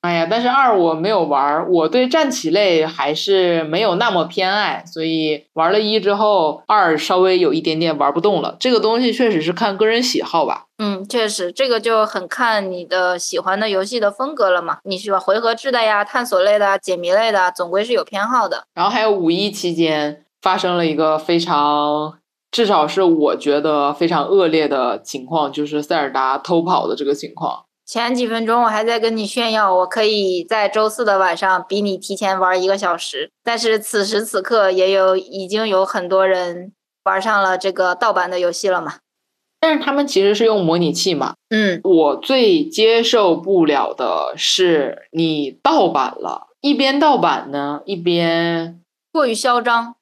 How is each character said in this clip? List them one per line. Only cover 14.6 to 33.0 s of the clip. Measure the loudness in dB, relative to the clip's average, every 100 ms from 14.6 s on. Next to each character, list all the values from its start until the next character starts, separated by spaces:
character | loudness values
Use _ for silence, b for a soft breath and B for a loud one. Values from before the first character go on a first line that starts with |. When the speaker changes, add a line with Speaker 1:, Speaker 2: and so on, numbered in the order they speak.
Speaker 2:
嘛。 | -2 -8
你 | -8 -8
喜 | -2
欢 | -2
回 | 0 0
合 | 0
制 | -2 -2
的 | 0
呀、 | 2 0
探 | 0 -4 0
索 | 2
类 | 2 4
的 | 2
啊、 | 0
解 | -2 -4
谜 | 0
类 | 2 2
的 | 2
啊， | 0
总 | -2 -4
归 | -2
是 | 0
有 | -2
偏 | -2 -4 -2
好 | 0 0
的。 | -4 -10
Speaker 1:
然 | -2
后 | 0
还 | 2
有 | 0
五 | 2 0
一 | 0 -2
期 | -4 -4
间 | 0 0 0 -2 -6 _ _
发 | -2 0
生 | 0 0
了 |
一 | 0
个 | 0 0 0
非 | 0 0
常， | 2 0 2 2 0 -2 -4 -10 _ _ _
至 | -2 2
少 | 2 2
是 | 2
我 | 2 4 2
觉 | 0 0 0
得 | 0 0 -2
非 | -2 -2
常 | 0 2
恶 | 2 4
劣 | 2 0
的 | 0 -2 -4
情 | -8 -14
况， | -4 -2 -2
就 | -4
是 | -4 -6
塞 | -2 -2
尔 | -2
达 | -2 -2 -2
偷 | 0 0
跑 | 2 0 0
的 |
这 | -4 -4
个 |
情 | -4 -6
况。 | -8 -8 -8 _ _ -10
Speaker 2:
前 | -6 -4
几 | -2 -2
分 | -2 0
钟 | 2
我 | 2
还 | 0
在 | -2 0
跟 | 0
你 | -2 -4
炫 | -2 -2
耀， | 0 2
我 | 2 0
可 | 0
以 | 0 2 0 -2
在 | -2 0 0
周 | 0 0
四 | 0
的 | 0 2
晚 | 2 0
上 | 0 0 -2
比 | -4
你 | -2 -4
提 | -8 -4
前 | -2 0
玩 | 2 2
一 | 0
个 | 0
小 | 0
时， | -4